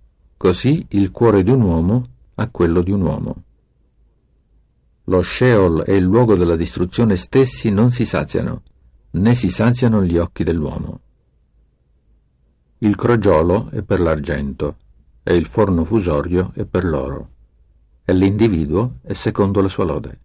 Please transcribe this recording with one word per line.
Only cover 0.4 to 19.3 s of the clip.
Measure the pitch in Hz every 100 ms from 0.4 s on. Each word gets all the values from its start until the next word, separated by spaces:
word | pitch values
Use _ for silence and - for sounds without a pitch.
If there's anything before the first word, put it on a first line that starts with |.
| 95 90 127 160 -
il | 101 95
cuore | - 117 101
di | 92
un | 127
uomo | 101 78 87 123 123 - _
a | - 110
quello | - 85 87
di | 90
un | 101
uomo. | 80 73 78 - - _ _ _ _ _ _ _ _ _ _ _ _ _ _ _
Lo | - 92
Sheol | 90 - 127 110 90 80 -
e | 98
il |
luogo | 92 110 120
della | 95 85 82
distruzione | 85 - 90 - 113 92
stessi | - 131 131 - 113
non | 101 123
si | 123
saziano, | 113 85 - - - - - _ _ _ _
né | 85 107
si | 123 92
saziano | - 113 123 120 110
gli | 90 85
occhi | 85 -
dell'uomo. | 85 85 73 76 - - _ _ _ _ _ _ _ _ _ _ _ _ _ _ _ _ _ -
Il | 107 101
crogiolo | 117 120 104 78 85 101 -
è | -
per | 95 92
l'argento, | 82 78 71 71 69 67 73 - _ _ _ _
e | - 87
il |
forno | 80 - 101 87
fusorio | 80 110 90 73 - 90 92
è | -
per | - 92
l'oro, | 90 73 67 69 - - _ _ _ _ _ _
e | -
l'individuo | 92 98 104 113 85 73 87 123 -
è | -
secondo | 98 110